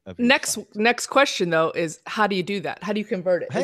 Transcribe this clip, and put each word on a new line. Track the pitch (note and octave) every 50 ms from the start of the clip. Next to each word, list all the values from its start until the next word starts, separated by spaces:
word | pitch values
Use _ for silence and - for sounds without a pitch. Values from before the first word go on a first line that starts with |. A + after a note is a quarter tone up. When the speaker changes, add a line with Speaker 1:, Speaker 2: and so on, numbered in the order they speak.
| -
Speaker 1:
of | F#2+ F2+ -
your | A#3+ A#3+
Speaker 2:
Next, | C4+ D#4 - - -
Speaker 1:
site. | A3 G#3 - -
Speaker 2:
next | G#3 G#3+ A#3 A3 A3 - -
question | - C4+ F#3 F#3 - - F#3+ F3
though | E3 D#3+ E3 D#3 -
is | - E3+ D#3 D#3 - _
how | - - A3 G#3 G3
do | G3+
you | F#3 E3
do | F#3+ G3+ G3
that? | D3 C#3+ - - -
How | G3+ G#3
do | G#3+
you | G3+
convert | - A3 F#3 E3+ F#3 F3+ E3 C#3+
it? | -
Is | B2+ -